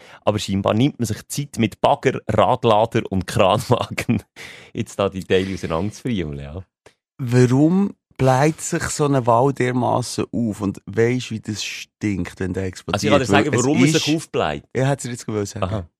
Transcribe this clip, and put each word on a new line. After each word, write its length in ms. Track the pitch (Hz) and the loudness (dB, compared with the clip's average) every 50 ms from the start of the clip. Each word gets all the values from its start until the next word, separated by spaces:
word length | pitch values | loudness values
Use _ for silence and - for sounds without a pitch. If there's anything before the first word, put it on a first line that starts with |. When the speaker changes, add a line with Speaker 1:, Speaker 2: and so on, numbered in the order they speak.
| - - - - - | -10 -20 -16 -6 -2
Speaker 1:
Aber 140 | - 104 107 | -2 -2 -2
scheinbar 360 | - - 98 98 98 104 104 | -2 -2 -2 0 0 2 2
nimmt 240 | 107 127 151 - - | 2 2 0 0 -2
man 60 | 120 | -6
sich 200 | 95 104 - - - | -6 -6 -8 -10 -10
Zeit 300 | - - 143 - - - | -8 -8 -8 -6 -4 -2
mit 220 | 113 110 - - | -2 -2 0 0
Bagger, 380 | - 117 143 - - 135 107 135 - - | 2 2 2 2 0 -2 -2 -2 -4 -2
Radlader 760 | 107 110 98 92 123 120 - 117 107 104 113 - - 113 104 - | 2 2 4 4 2 2 4 4 4 4 4 2 0 -2 -4 -2
und 160 | - 95 87 | -4 -4 -4
Kranwagen, 960 | - - - 104 92 98 113 - - 120 - - - 101 - - - 117 107 - _ _ - - - | -2 2 4 4 4 4 2 2 0 0 0 0 -4 -6 -6 -2 -2 -2 -2 -4 _ _ -20 -20 -20
<laughs> 240 | - - - - - | -20 -20 -20 -12 -10
jetzt 240 | 113 113 - - - | -8 -8 -6 -4 -2
da 100 | 101 98 | -2 -2
die 140 | 82 92 87 | -2 -4 -2
Teile 300 | - 101 92 95 95 95 | 0 0 0 0 0 -6
auseinanderzuführen, 840 | 87 - 80 82 80 95 104 - - - 139 120 95 82 76 71 69 | -6 -6 -4 -4 -2 -4 -4 -6 -8 -8 -6 -4 -4 -4 -6 -8 -10
ja. 240 | 69 71 76 90 95 _ _ _ _ - _ _ _ _ _ - | -12 -12 -14 -14 -14 _ _ _ _ -20 _ _ _ _ _ -10
Speaker 2:
Warum 760 | 135 117 123 127 123 120 123 135 151 160 185 190 202 196 - _ _ _ _ - | -4 2 4 4 6 6 4 4 4 4 4 2 0 -2 -4 _ _ _ _ 0
bläht 420 | 131 131 131 127 147 160 156 - | 2 2 4 4 2 0 0 -2
sich 220 | - - - 160 - | -6 -6 -6 -6 -6
so 220 | - - - 151 | -4 -4 -2 0
ein 200 | 143 143 135 117 | 2 2 2 2
Wal 260 | 120 117 117 131 143 | 4 4 4 4 2
dermassen 720 | 131 - 123 127 123 127 120 113 110 110 117 - - - - - | 2 0 -2 -2 0 0 0 0 0 -2 -2 -4 -4 -6 -6 -4
auf? 280 | - 98 120 110 98 - | -4 -4 -2 -2 -2 -2
Und 200 | 104 95 - - - | -4 -4 -4 -6 -10
weisst, 440 | - 98 110 113 117 127 127 117 - | -6 0 0 2 2 2 -2 -4 -6
wie 100 | 113 107 | -8 -8
das 240 | - - 107 101 - | -6 -6 -8 -6 -6
stinkt, 760 | - - - - - _ - 107 107 101 87 87 - - - | -8 -10 -12 -14 -16 _ -6 -4 -2 -2 -2 -4 -6 -6 -6
wenn 120 | 95 90 | -6 -4
der 120 | 90 95 95 | -4 -4 -6
explodiert? 300 | 92 90 - - - 82 | -6 -8 -10 -8 -6 -4
Speaker 1:
Also 120 | 104 - | -2 0
ich 60 | - | 2
kann 80 | - - | 2 2
dir 60 | - | 4
sagen, 260 | - 98 - - 147 | 4 4 2 4 2
Speaker 2:
Weil 60 | - - | 0 0
es 60 | 120 | 2
Speaker 1:
warum 140 | 135 151 - | 2 4 4
er 60 | 131 | 4
Speaker 2:
ist 180 | 147 160 156 - | 4 4 2 2
Speaker 1:
sich 120 | 147 156 | 0 0
aufbläht. 480 | 165 - - - 131 98 78 73 71 - _ - | -2 -2 -4 -4 -2 -2 -2 -2 -6 -8 _ -4
Speaker 2:
Ja, 80 | 120 131 | -2 0
hätte 100 | 135 139 - | 0 0 -2
es 40 | - | -4
dir 60 | 120 | -8
jetzt 160 | 120 117 - | -10 -10 -8
gewusst 260 | - 110 107 101 98 | -6 -4 -4 -4 -4
sagen. 120 | - 104 101 | -4 -4 -4
Speaker 1:
Aha. 240 | 92 104 104 87 - _ | -4 -4 -6 -8 -10 _